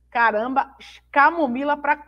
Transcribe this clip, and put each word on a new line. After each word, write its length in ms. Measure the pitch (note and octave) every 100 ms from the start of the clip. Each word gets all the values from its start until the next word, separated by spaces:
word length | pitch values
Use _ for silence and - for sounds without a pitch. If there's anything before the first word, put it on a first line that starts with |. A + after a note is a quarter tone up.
| _
Caramba, 640 | B3 A3+ G#3 A#3+ C4+ - - - - _
camomila 640 | C#4+ C#4+ E4+ C#4 A#3+ C#4+ D4
pra 320 | C#4+ D4